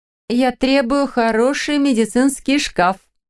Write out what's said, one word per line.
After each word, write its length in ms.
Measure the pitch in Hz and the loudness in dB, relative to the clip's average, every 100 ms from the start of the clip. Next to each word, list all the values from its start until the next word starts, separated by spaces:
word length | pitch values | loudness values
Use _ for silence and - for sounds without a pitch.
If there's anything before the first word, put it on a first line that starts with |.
| _ _ - | _ _ -6
"Я 240 | 240 254 | -2 -2
требую 560 | 247 262 277 240 285 277 | 0 0 2 2 0 -2
хороший 720 | 247 226 220 247 277 - 294 | 0 0 2 0 0 -2 0
медицинский 800 | 277 220 220 240 269 269 - 277 | 0 0 0 2 0 0 -2 -2
шкаф", 400 | - - 175 185 _ _ _ | -2 -2 -2 -2 _ _ _